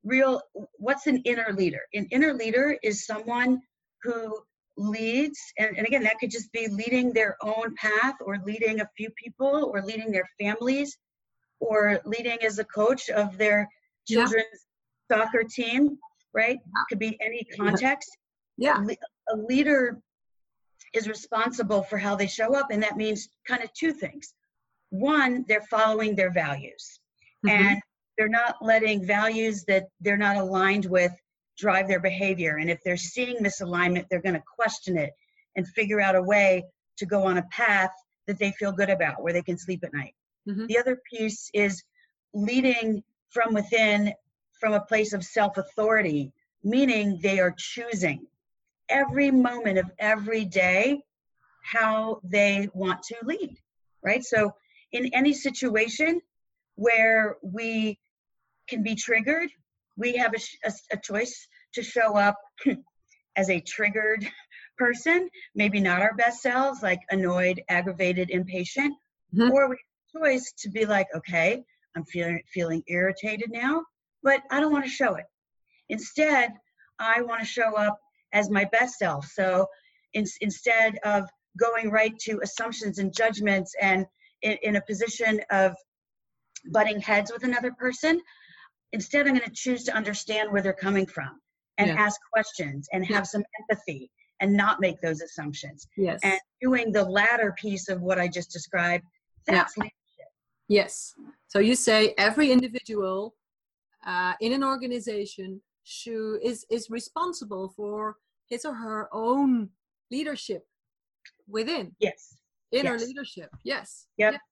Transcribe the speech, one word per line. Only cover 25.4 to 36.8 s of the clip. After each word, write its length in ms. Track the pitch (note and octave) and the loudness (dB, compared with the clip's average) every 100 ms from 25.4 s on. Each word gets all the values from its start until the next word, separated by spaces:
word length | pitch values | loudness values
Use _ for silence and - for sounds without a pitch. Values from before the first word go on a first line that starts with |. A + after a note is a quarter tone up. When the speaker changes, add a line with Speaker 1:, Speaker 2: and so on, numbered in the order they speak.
| - | 0
Speaker 1:
they're 140 | G#3+ G#3+ | -2 0
following 460 | A3 A3 A3 G#3+ G3 | 2 2 2 0 2
their 160 | F#3 | 2
values, 680 | F3 D3+ C#3 C3+ - - - _ _ _ _ G#3 | 2 -2 -6 -10 -18 -20 -20 _ _ _ _ 2
Speaker 2:
Mm-hmm. 220 | G#3 G3+ | 4 4
Speaker 1:
and 140 | G3 - _ _ - | 2 -4 _ _ -2
they're 100 | G#3+ | 2
not 300 | A#3 A#3+ - | 2 0 -2
letting 440 | A3 A3 A3 G#3 F3+ | 4 4 4 0 0
values 580 | G#3 A3 A3+ A3+ G3+ F3 | 2 2 0 -2 -2 2
that 160 | F#3+ F#3+ _ | 2 0 _
they're 160 | G3 G3+ | 0 2
not 180 | G#3 G3+ | 2 2
aligned 500 | F#3 F#3+ F#3+ G3+ F#3 | 0 2 2 2 2
with 280 | F3+ F3+ F3+ _ _ _ - | 2 2 -2 _ _ _ -2
drive 300 | G3+ F#3+ G3 | 2 2 2
their 140 | F#3 | 2
behavior. 560 | F#3 F3+ G3 F3+ D#3+ D3+ | 0 0 -2 0 -2 0
And 120 | E3 | -2
if 100 | E3+ | -2
they're 140 | F#3 F3+ | -2 -4
seeing 400 | F3+ B3 B3 A#3+ | -4 -6 -4 -2
misalignment, 680 | G3+ - F3+ F3 F3+ F3+ F3+ | -2 -4 -4 0 2 0 -2
they're 120 | F3+ | -2
gonna 220 | F#3 E3 - - | -2 -4 -6 -4
question 400 | A3 - - E3+ | -2 -2 -4 -2
it 140 | C#3+ - _ _ _ F#3+ | -2 -8 _ _ _ -6
and 100 | F3+ | -4
figure 320 | - G#3 G#3+ | -2 0 2
out 140 | G3 F#3 | 4 4
a 60 | |
way 440 | F3+ G#3 G3 F#3 F3+ _ | 4 4 6 4 -2 _